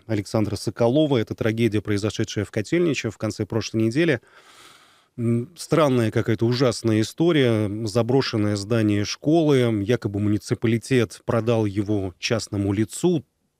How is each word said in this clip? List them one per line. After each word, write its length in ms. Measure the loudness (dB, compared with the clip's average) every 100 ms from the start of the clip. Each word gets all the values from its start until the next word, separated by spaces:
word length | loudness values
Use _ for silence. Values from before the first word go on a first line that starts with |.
| -4
Александра 480 | -4 -2 0 0 -2
Соколова, 640 | -6 0 2 2 2 2
это 180 | 0 -2
трагедия, 460 | -2 2 0 0
произошедшая 640 | -2 -2 -2 -4 -4 -4 -6
в 60 |
Котельниче 580 | -4 -2 0 0 -2 -6
в 80 | -6
конце 280 | -6 -6 -4
прошлой 360 | -4 -4 -2
недели. 400 | 0 0 0 0 _ -20 -20 -20 -20 -20 _ _ _ -6
М, 320 | -2 -2 -4 -10
странная 540 | -2 2 2 2 2
какая-то 340 | 0 0 0 0
ужасная 560 | 2 0 0 0 0
история. 680 | 0 0 2 4 4 2 0 -4 -2
Заброшенное 680 | 0 2 2 0 0 0 -2
здание 480 | 0 2 2 2
школы. 800 | -2 -4 0 2 4 4 2 0
Якобы 380 | 0 -2 -2 -2
муниципалитет 1000 | 0 0 -2 -2 0 0 0 0 0 -4 -4
продал 400 | -2 0 0 0
его 480 | -2 -2 -2 -2 -6
частному 540 | -4 -4 -4 -2 0
лицу. 540 | 0 -2 0 0 0 -4 _ _ _